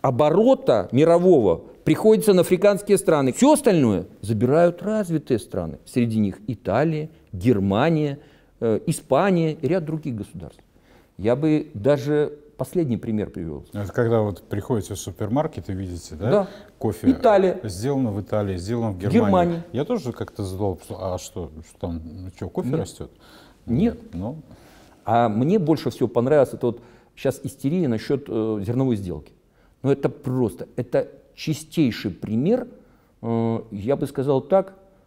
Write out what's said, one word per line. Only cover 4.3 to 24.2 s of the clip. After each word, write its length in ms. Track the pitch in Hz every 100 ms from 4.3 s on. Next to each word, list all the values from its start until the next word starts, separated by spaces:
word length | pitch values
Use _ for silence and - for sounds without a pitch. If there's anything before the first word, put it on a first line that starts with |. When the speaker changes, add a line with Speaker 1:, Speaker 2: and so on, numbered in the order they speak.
| 110 120 151 175 170
Speaker 1:
развитые 560 | 190 220 185 160 - 117
страны. 400 | - 98 82 71 -
Среди 340 | 127 120 110
них 200 | 104 92 -
Италия, 640 | 113 - 107 160 156 156 - _
Германия, 880 | 90 104 104 98 98 151 160 151 139 - _ _ _
э, 200 | 117 107 -
Испания 680 | 160 - 131 196 180 160
и 140 | 147 147
ряд 180 | 185 156
других 300 | 160 147 113
государств. 460 | 101 80 80 - _ _ _ _ _ -
Я 180 | 101 127
бы 360 | 156 151 151
даже 640 | 107 113 143 127 147 147 - - _
последний 400 | - 185 160 110
пример 320 | - 107 95
привел. 340 | - 82 71 -
Speaker 2:
Это 200 | 104 101
когда 300 | - 117 113
вот 220 | 107 95
приходите 500 | - 101 98 120 95
в 60 | 98
супермаркет 720 | - 87 104 131 156 - 90
и 40 |
видите, 420 | 95 98 87 - 78
да, 140 | 104
Speaker 1:
Да. 180 | 196 185 - - _
Speaker 2:
кофе 340 | 220 - 247
Speaker 1:
Италия. 460 | 262 233 202 190 -
Speaker 2:
сделано 480 | 113 90 120 139 123
в 80 | 101
Италии, 380 | 95 107 101 92
сделано 340 | 90 120 113
в 60 | 90
Германии. 280 | 101 185 214
Speaker 1:
Германия. 400 | 185 175 170 170
Speaker 2:
Я 140 | 117 151
тоже 260 | 240 123
как-то 320 | - 104 -
задал 280 | 98 95 101
вопрос: 280 | 87 - 107
«А 160 | 92 90
что, 340 | - - 82 78 82
что 100 | -
там, 220 | 90 82 80 85 92 -
что, 140 | 98
кофе 200 | - 123
Speaker 1:
Нет. 100 | 139
Speaker 2:
растет?» 320 | - - - _ - - - _ -
Speaker 1:
Нет. 320 | 120 226 233 -
Speaker 2:
Ну. 220 | 85